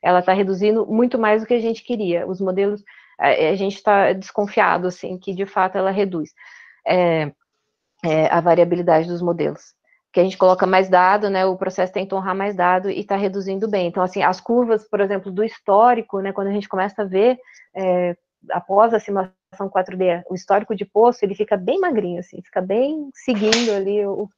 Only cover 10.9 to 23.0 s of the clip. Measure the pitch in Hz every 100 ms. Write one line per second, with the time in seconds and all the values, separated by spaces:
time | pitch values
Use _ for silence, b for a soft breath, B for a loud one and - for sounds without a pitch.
10.9 | 185 180 208 208 190 190 185 190 185 185
11.9 | 196 190 190 190 190 202 190 175 185 196
12.9 | - 208 196 202 196 190 190 214 202 175
13.9 | 175 185 196 156 185 - 233 240 220 214
14.9 | 208 196 196 196 185 220 - - 202 240
15.9 | 233 214 202 196 196 196 208 202 190 196
16.9 | 202 202 185 226 254 b b b - 190
17.9 | 180 180 175 _ _ - 175 - 196 226
18.9 | 220 - 196 190 _ _ - 196 190 185
19.9 | 185 185 175 - 185 - 196 214 202 202
20.9 | 208 233 240 202 190 214 196 180 339 359
21.9 | 240 185 175 180 - - - 185 208 269
22.9 | 311